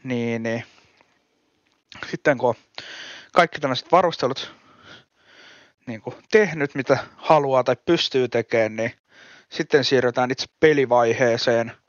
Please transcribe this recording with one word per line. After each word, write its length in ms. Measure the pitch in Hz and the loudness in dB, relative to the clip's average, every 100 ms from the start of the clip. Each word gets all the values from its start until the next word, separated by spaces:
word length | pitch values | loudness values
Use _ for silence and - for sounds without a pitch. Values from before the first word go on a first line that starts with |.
niin, 380 | 131 123 117 117 | -6 -4 -4 -4
niin 220 | 113 117 - _ _ _ _ _ _ _ _ _ _ _ _ - - | -4 -6 -8 _ _ _ _ _ _ _ _ _ _ _ _ -18 -12
sitten 280 | 170 156 127 | -2 -2 0
kun 100 | 127 | -2
on 60 | 110 _ - - - - - - | -4 _ -20 -18 -18 -18 -20 0
kaikki 280 | - 170 - | 2 2 0
tämmöiset 320 | 147 127 - | -4 -4 2
varustelut 640 | 175 180 - 127 131 - - _ _ - - _ _ _ - - - _ _ - | 2 2 -2 -4 -4 -12 -18 _ _ -20 -20 _ _ _ -20 -20 -20 _ _ -14
niinku 280 | 113 139 - _ | -12 -14 -16 _
tehnyt, 440 | 220 196 160 139 | 2 2 -2 -4
mitä 240 | 143 131 131 - - | -4 0 0 0 -10
haluaa 480 | - 156 135 131 | 2 4 4 2
tai 120 | 123 120 | 2 -2
pystyy 520 | - 170 - 131 123 | 0 0 0 -2 0
tekemään, 480 | 117 113 117 110 110 | -2 -2 -2 -2 -4
niin 180 | 113 - _ _ - - _ | -8 -8 _ _ -20 -20 _
sitten 340 | - 160 147 | -10 0 0
siirrytään 460 | 123 131 123 123 127 | 4 2 2 -2 -4
itse 160 | 131 - _ | -4 -8 _
pelivaiheeseen 1120 | 156 147 123 123 117 113 123 117 - 117 117 - | 2 4 2 2 2 2 0 0 0 0 -2 -10